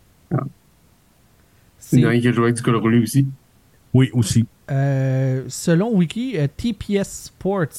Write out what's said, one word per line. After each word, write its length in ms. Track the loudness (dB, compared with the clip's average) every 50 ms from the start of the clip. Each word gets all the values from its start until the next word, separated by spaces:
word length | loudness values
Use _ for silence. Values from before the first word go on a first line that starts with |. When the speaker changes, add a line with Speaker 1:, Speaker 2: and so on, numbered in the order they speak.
| _ _ _ _ _ _ -6
Speaker 1:
Ah. 60 | -4 -4 -6 -10 _ _ _ _ _ _ _ _ _ _ _ _ _ _ _ _ _ _ _ _ _ _ _ _ _
Speaker 2:
C'est 180 | -6 0 2 4
Speaker 1:
Il 40 | 4
y 40 |
en 40 | 4
a 80 | 2 2
qui 80 | 2 2
a 40 | 2
joué 120 | 2 2
avec 120 | 2 0
du 60 | 0 0
col 140 | 0 0
roulé 220 | 2 2 2 2 2
aussi. 280 | 2 2 2 0 0 0 -4 -10 _ _ _ _ _ _ _ _ _ _ 2
Speaker 3:
Oui, 180 | 2 2 2 2
aussi. 340 | 0 -2 0 2 0 0 0 _ _ _ -6
Speaker 2:
Euh, 760 | -4 -2 -2 0 0 0 0 0 0 0 0 -2 -2 -4 -6 -8
selon 460 | -12 -6 -2 0 2 2 2 2 2
Wiki, 420 | 2 2 2 0 -4 -6 -4 -2 -2
euh, 100 | -2 -2
T 240 | -4 -4 -6 -6 -6
P 220 | -6 -6 -4 -2
S 300 | -2 -2 -4 -8 -12 -18
Sports 460 | -20 -18 _ -4 -4 -2 -2 -2 -4 -6